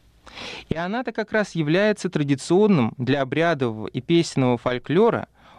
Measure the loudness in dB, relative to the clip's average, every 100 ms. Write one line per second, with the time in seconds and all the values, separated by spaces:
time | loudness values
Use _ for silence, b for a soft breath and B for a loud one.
0 | _ _ B B B B -8 -6 -4 -6
1 | -6 -8 -4 -2 -2 -2 0 2 2 0
2 | -4 -2 0 -2 2 4 6 4 2 0
3 | -2 0 0 0 0 0 -2 -4 -8 -6
4 | 0 2 2 0 2 2 0 -4 0 2
5 | 2 2 -4 b b